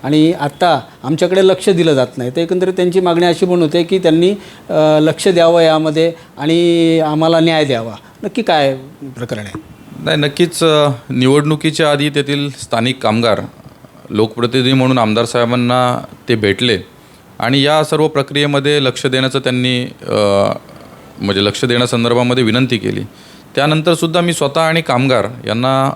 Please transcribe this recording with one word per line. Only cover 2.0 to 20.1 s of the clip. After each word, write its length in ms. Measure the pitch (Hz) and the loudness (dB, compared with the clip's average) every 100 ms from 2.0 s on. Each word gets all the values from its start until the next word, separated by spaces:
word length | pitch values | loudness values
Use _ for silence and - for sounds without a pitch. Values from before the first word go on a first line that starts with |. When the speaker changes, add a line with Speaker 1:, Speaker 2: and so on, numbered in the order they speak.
| 123 - | 0 -4
Speaker 1:
नाही. 140 | 123 | -6
तर 100 | 131 | -4
एकंदरीत 320 | 170 180 180 | -2 -2 -2
त्यांची 280 | 185 180 180 | 0 0 2
मागणी 260 | 180 170 175 | 2 2 2
अशी 200 | 165 185 | 0 0
पण 160 | 175 | 2
होते 200 | 160 175 | 2 0
की 160 | 170 190 | 0 0
त्यांनी, 320 | 175 160 175 202 - - - | 2 4 2 0 -10 -20 -4
अ, 300 | 165 156 156 | 0 4 4
लक्ष 280 | 156 147 202 | 2 0 0
द्यावं 320 | 175 165 170 | 4 4 4
यामध्ये 520 | 160 156 156 156 165 165 - - | 4 2 0 0 0 -2 -18 -8
आणि 600 | 147 170 175 170 165 165 156 | -2 2 2 2 2 2 0
आम्हाला 340 | 151 160 165 | 0 2 2
न्याय 240 | 165 160 | 2 2
द्यावा. 280 | 147 120 113 107 - - | 0 -2 -4 -12 -20 -12
नक्की 200 | 208 220 | -8 -6
काय 340 | 220 160 139 131 135 - | 0 2 2 -2 -10 -18
प्रकरण 360 | 139 117 120 110 | -16 -12 -10 -8
आहे? 220 | 104 92 - - - - | -10 -14 -16 -20 -20 -10
Speaker 2:
नाही, 120 | 160 160 | -4 -2
नक्कीच, 480 | 147 143 175 - | -2 0 -2 0
अ, 240 | 165 151 147 123 - | 2 4 2 -2 -6
निवडणुकीच्या 800 | 127 127 143 151 151 156 151 156 | 0 2 2 2 -2 -2 0 0
आधी 200 | 143 147 | 0 0
तेथील 400 | 147 139 143 143 | -2 -2 -4 -6
स्थानिक 520 | 131 - 117 117 131 | -10 -6 -2 -2 -2
कामगार 380 | 113 110 117 101 101 - - - - - - | 0 0 2 0 -4 -16 -20 -20 -20 -20 -6
लोकप्रतिनिधी 640 | 104 113 113 120 127 127 | -2 -2 -2 -2 0 2
म्हणून 260 | 131 131 127 | 2 2 2
आमदार 260 | 110 107 | 2 0
साहेबांना 800 | 117 123 117 123 120 123 127 123 - - - | 0 0 0 0 0 0 0 -2 -8 -18 -4
ते 60 | |
भेटले 440 | 117 104 101 123 98 87 - - - - - | 0 0 0 0 -2 -4 -20 -20 -20 -20 -6
आणि 240 | 117 139 | -2 0
या 220 | 139 156 | 2 0
सर्व 240 | 151 156 156 | 0 0 0
प्रक्रियेमध्ये 760 | 147 135 143 147 143 139 147 | 0 -4 -2 0 0 0 0
लक्ष 220 | 135 123 139 | 0 -2 -2
देण्याचं 320 | 127 131 131 | 0 -2 -2
त्यांनी, 460 | 127 127 127 123 123 - | -2 -2 -2 -2 -6 -10
अ, 120 | - | -4